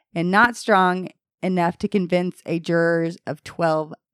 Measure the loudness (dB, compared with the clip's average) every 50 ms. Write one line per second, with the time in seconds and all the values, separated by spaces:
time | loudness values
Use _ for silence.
0 | _ _ -6 -4 -2 2 4 4 4 2 0 -4 0 2 4 4 4 2 0 -2
1 | -6 -10 -14 _ _ _ _ _ -4 -2 0 0 0 0 0 -4 -4 -2 -2 -2
2 | 0 0 0 0 0 -2 -6 -8 _ -6 -4 -4 -2 0 0 2 2 2 2 0
3 | -2 -4 -6 -8 _ -10 -10 -10 _ -14 -6 -2 0 0 0 0 -4 -6 -12 -20
4 | _ _